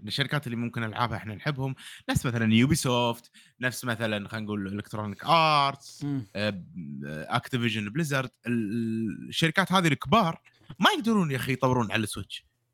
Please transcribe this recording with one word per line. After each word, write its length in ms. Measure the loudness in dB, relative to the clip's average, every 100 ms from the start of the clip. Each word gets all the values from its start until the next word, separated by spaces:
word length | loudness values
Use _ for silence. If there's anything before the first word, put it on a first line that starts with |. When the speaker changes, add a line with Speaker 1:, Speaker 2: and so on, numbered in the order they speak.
| -6
Speaker 1:
الشركات 400 | -4 -2 -2 -4
اللي 80 | -4
ممكن 280 | -4 -4
ألعابها 340 | -4 -2 -2 -2
إحنا 180 | -8 -8
نحبهم، 400 | -6 -4 -6 -8 -14 -10 -4
نفس 160 | -2 0
مثلا 280 | 2 6
يوبي 220 | 6 6 4
سوفت، 560 | 2 2 0 -2 -10 -20 -20 -6
نفس 260 | -4 -4 -4
مثلا 420 | -2 0 -2 -4
خلينا 180 | -8 -4
نقول 220 | -4 -4
إلكترونيك 580 | -6 -6 -6 -6 -4 2
آرتس، 800 | 4 6 4 2 -2 -12 -8
Speaker 2:
مم. 240 | -4 -4 -6 -2
Speaker 1:
آه، 140 | -2
ب-، 560 | -2 -8 -12 -12 -10 -10
آه، 300 | -8 -4 -4
أكتيفيجن، 540 | -2 0 0 0 -2
بليزرد، 400 | -2 -2 -2 -4 _ -2
ال-، 40 |
ال-، 760 | -2 0 -2 -2 -2 -4 -6 -8
الشركات 420 | 0 2 2 2
هذه 160 | 4 4
الكبار 540 | 2 2 4 4 -2 _ _ -14 2
ما 100 | 4 4
يقدرون 340 | 2 4 2
يا 40 | 0
أخي 180 | 0
يطورون 380 | 2 4 4 2
على 120 | 0
السويتش. 420 | -2 -6 -10 -14 _ _ _